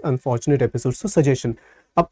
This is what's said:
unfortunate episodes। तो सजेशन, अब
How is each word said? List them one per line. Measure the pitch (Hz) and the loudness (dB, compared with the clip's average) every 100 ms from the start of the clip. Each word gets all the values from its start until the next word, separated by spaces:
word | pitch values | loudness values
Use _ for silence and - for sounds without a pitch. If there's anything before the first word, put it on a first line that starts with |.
| 160 | -2
unfortunate | 127 135 120 - 139 120 | -2 -2 -2 0 2 2
episodes। | 120 131 - | 0 -4 -4
तो | 202 | -2
सजेशन, | 170 143 123 120 113 _ _ _ - | 2 2 2 -2 -8 _ _ _ -2
अब | 165 | -2